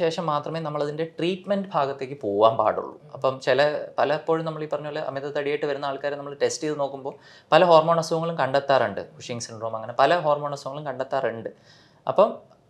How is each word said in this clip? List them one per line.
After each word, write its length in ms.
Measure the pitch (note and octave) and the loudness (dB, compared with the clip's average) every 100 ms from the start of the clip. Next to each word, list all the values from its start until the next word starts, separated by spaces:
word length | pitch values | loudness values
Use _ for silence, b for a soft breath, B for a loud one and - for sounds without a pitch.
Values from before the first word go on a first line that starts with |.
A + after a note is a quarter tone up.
ശേഷം 200 | E3 E3 D#3+ | -2 0 0
മാത്രമേ 260 | D3 D3+ E3 D3+ | -2 -2 -6 -4
നമ്മൾ 140 | D3 D3 | -4 -4
അതിൻ്റെ 200 | D3+ E3 - | -4 -6 -2
ട്രീറ്റ്മെന്റ് 520 | E3+ F#3+ F#3+ G3+ F#3+ - | -2 -2 -2 -4 -2 0
ഭാഗത്തേക്ക് 420 | C#3 C3+ C3 C#3+ G#2 | 0 -2 -8 -6 -2
പോകാൻ 280 | G2+ A2 A2+ | 4 6 6
പാടുള്ളൂ. 340 | G#2+ F2+ - - - - | 2 0 -4 -12 -16 -2
അപ്പം 180 | C3+ C3 - | -2 0 2
ചില, 120 | C3 D3 D3 - - | 4 4 0 -4 0
പലപ്പോഴും 440 | B2+ D3+ D#3 D#3+ D#3+ | 0 0 0 -2 -2
നമ്മൾ 140 | D#3 D3+ | -6 -6
ഈ 40 | |
പറഞ്ഞ 160 | C#3+ D3+ | -6 -6
പോലെ 120 | D3+ - | -8 -6
അമിത 220 | C3+ C#3+ D3 | -6 -6 -4
തടിയായിട്ട് 300 | C#3+ D3 D3 | -2 -2 -2
വരുന്ന 140 | C#3 C#3+ | -4 -4
ആൾക്കാരെ 240 | C#3 C#3+ C#3+ | -4 -6 -6
നമ്മൾ 140 | C#3+ C#3 | -8 -2
ടെസ്റ്റ് 220 | B2 - D3+ | -2 0 -4
ചെയ്ത് 100 | D3 | -2
നോക്കുമ്പോൾ 300 | C3+ C#3 C3+ - B B B | -4 -6 -10 -12 B B B
പല 100 | D#3+ F3+ | 6 8
ഹോർമോൺ 280 | D#3+ E3 E3 | 8 8 2
അസുഖങ്ങളും 340 | D#3+ D#3+ E3 E3 | 0 -2 -2 0
കണ്ടെത്താറുണ്ട്. 580 | C3 C#3 C#3 C3 A2 F#2+ E2+ - | 0 2 4 2 2 -4 -10 -12
കുഷിങ് 280 | - A#2 A#2+ | -10 -10 -10
സിൻഡ്രോം, 280 | A2 A2+ A2 | -8 -8 -8
അങ്ങനെ 160 | A2 A#2+ | -4 2
പല 160 | C#3 F3 D#3 | 4 4 2
ഹോർമോൺ 260 | D3 D3 C#3 | 0 -2 -8
അസുഖങ്ങളും 260 | C3+ C#3+ D3 | -8 -10 -8
കണ്ടെത്താറുണ്ട്. 600 | B2+ C3 C3+ A#2 A2+ A#2 - b b b b b | -8 -4 -2 -2 -4 -10 -12 b b b b b
അപ്പം 180 | - A3+ - - _ | 4 2 0 -16 _